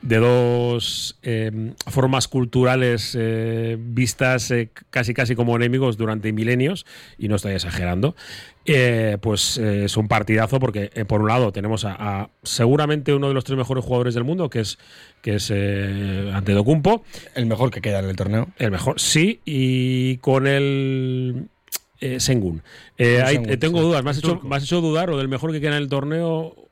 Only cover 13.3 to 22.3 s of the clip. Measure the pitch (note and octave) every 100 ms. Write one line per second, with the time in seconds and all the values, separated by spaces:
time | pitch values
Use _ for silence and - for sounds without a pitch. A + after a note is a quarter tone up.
13.3 | C3+ B2 C3+ C3 C3 A#2 B2 B2 A#2 A#2
14.3 | F3+ D#3 A#2 G#2 - - - - _ -
15.3 | G#2 - G2+ G2+ G2 G2 G2 G2 F#2+ G2
16.3 | G2 G2 G2+ G#2+ D#3 D3+ A3+ - - -
17.3 | - A#2 G#2+ B2+ G#2 G#2+ G2 F#2+ F#2 F#2+
18.3 | G#2+ C#3+ - A#2 F#2 B2+ - - D#3 F#3
19.3 | A#3 - C#3 C3 B2+ B2+ B2+ B2+ B2+ C#3
20.3 | C3+ C3+ C#3 C#3 C#3 C3+ C3 C3 B2+ B2+
21.3 | B2 - _ _ - _ _ C3+ B2+ B2